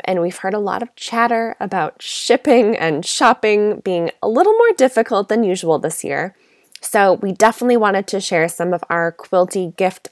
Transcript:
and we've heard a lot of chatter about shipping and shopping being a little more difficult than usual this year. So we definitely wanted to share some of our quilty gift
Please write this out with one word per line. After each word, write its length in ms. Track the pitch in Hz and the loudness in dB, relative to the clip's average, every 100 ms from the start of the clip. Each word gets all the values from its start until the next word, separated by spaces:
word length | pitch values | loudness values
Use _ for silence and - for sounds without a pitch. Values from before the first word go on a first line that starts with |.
and 160 | - 185 | -4 -2
we've 160 | 170 - | -2 -4
heard 160 | 190 | -6
a 60 | 208 | -4
lot 240 | 202 185 | -4 -4
of 120 | 240 | -8
chatter 640 | - - 233 233 233 226 - | -12 -8 -2 0 0 -4 -6
about 440 | 190 190 156 - | -6 -4 -4 -6
shipping 760 | - - - - - 240 214 226 | -12 -6 0 2 4 4 4 2
and 300 | 160 151 175 | -2 -2 -4
shopping 760 | - 254 233 214 208 208 - | 2 2 2 2 2 0 -2
being 280 | - 175 170 - | -2 -2 -2 -4
a 60 | - | -2
little 240 | 226 381 | 2 4
more 200 | 453 466 381 | 4 4 4
difficult 540 | 262 226 226 208 202 | 2 2 0 0 0
than 120 | 220 | 0
usual 360 | 214 180 170 151 | 0 0 0 0
this 260 | 156 - | -2 -6
year. 320 | - 139 175 - _ _ _ - | -8 -6 -8 -10 _ _ _ -14
So 340 | - 214 196 | -2 2 4
we 180 | 175 196 | 2 -2
definitely 460 | 185 214 233 247 240 | 2 2 2 2 2
wanted 280 | 208 190 196 | 2 0 -2
to 120 | 196 | -6
share 260 | - 175 165 | -2 0 0
some 280 | - 170 | -2 -4
of 100 | 175 - | -4 -2
our 200 | 170 170 | -2 -2
quilty 640 | 170 - 185 185 202 180 | -4 -2 0 0 0 -6
gift 360 | - 190 185 - | -2 -4 -4 -12